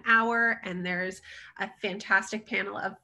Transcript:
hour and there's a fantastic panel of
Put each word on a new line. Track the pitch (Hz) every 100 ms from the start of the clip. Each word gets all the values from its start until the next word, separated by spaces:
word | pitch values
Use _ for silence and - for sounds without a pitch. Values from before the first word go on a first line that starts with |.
| 233
hour | 226 226 233 233 226
and | 190 180 180
there's | 180 185 185 - - - -
a | 202 -
fantastic | 208 190 - 196 214 214 -
panel | 196 196 208
of | 190 -